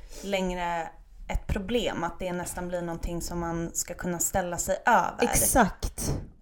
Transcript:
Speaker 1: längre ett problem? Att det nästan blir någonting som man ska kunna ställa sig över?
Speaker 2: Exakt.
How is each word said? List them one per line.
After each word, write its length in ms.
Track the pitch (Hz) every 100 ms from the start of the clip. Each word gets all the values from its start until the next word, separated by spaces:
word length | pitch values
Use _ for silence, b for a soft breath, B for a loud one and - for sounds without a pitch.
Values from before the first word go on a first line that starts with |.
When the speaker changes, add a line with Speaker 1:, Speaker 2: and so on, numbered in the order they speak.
| B B
Speaker 1:
längre 680 | 196 196 185 180 175 170 160 - - - -
ett 200 | - -
problem? 560 | 214 185 240 156 101
Att 160 | 170 -
det 140 | 180
nästan 340 | 175 170 180 180
blir 140 | 175
någonting 400 | 170 165 175 170
som 180 | - 175
man 320 | 170 165 165
ska 200 | - -
kunna 260 | - 180 170
ställa 380 | - 196 175 170
sig 200 | - 185
över? 380 | 247 202 - -
Speaker 2:
Exakt. 880 | 240 - - 262 190 - - - - - - -